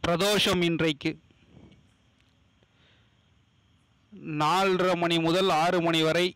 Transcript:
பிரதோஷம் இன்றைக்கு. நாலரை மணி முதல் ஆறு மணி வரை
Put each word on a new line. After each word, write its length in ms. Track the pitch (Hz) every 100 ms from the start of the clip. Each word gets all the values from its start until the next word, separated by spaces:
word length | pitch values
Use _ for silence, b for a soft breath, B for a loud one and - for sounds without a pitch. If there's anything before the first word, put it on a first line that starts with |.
பிரதோஷம் 600 | - 170 196 208 208 180
இன்றைக்கு. 500 | 175 165 160 147 160 156 _ _ _ - - - _ _ _ _ _ _ _ _ _ b b b b b b _ _ _ _ _ _ _ _ 202 156 151
நாலரை 540 | 151 180 196 185 185 175
மணி 220 | 170 170
முதல் 320 | 165 175 190 160
ஆறு 240 | 170 180
மணி 180 | 170 165
வரை 240 | 160 160 180